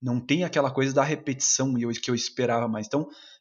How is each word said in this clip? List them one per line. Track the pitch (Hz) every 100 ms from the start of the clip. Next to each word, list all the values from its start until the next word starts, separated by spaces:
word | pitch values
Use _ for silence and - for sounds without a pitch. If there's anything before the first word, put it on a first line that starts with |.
Não | 127 120
tem | - 156
aquela | 175 156 135
coisa | 127 135
da | 135
repetição | 147 151 151 135 - - 135 123
e |
eu, | 117
que | 117 -
eu |
esperava | 120 - - 120 117 117
mais. | 110 107
Então, | 143 156 - - -